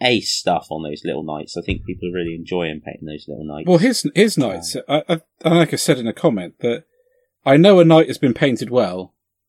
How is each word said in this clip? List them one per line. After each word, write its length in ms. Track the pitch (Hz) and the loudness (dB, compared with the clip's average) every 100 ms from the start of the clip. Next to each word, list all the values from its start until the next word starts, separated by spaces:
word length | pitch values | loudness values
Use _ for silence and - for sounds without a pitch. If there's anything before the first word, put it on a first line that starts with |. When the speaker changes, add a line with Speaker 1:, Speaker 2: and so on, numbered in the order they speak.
Speaker 1:
ace 300 | 123 123 - | 0 0 -2
stuff 340 | - 90 85 - | -4 -2 -2 -4
on 120 | 78 | -10
those 200 | 78 76 | -10 -10
little 200 | 87 73 | -8 -8
knights. 320 | 78 76 76 87 | -8 -10 -10 -10
I 60 | |
think 220 | 92 95 | -8 -8
people 240 | - 92 87 | -8 -10 -8
are 60 | |
really 200 | 90 85 | -6 -6
enjoying 460 | 82 82 90 82 78 | -8 -8 -6 -4 -8
painting 220 | 73 - 78 | -12 -14 -14
those 200 | 76 - | -14 -14
little 160 | 67 | -14
knights. 240 | 76 73 165 | -12 -6 2
Speaker 2:
Well, 100 | 175 | 2
his, 300 | 240 233 143 | 2 -2 -2
his 240 | - 220 - | 0 0 0
knights, 360 | 117 87 85 131 | -2 -4 -10 -10
Speaker 1:
Um, 60 | - | -4
Speaker 2:
I, 140 | 147 - | -4 -2
I, 60 | 165 _ _ | -6 _ _
and 120 | 160 170 | 0 2
like 140 | 160 | 2
I 40 | 147 | 0
said 220 | - 127 | 0 0
in 80 | 113 | -2
a 60 | |
comment, 420 | - 151 104 85 - | -2 0 0 -6 -6
that 240 | 120 117 - _ _ _ _ _ | -6 -6 -10 _ _ _ _ _
I 120 | 139 143 | 4 6
know 240 | 190 190 | 8 8
a 40 | |
knight 220 | 165 160 156 | 8 6 4
has 120 | 123 | 0
been 160 | 135 | -2
painted 360 | 113 143 117 107 | 0 0 -2 -2
well, 440 | 123 98 90 92 _ _ _ | 0 0 -4 -12 _ _ _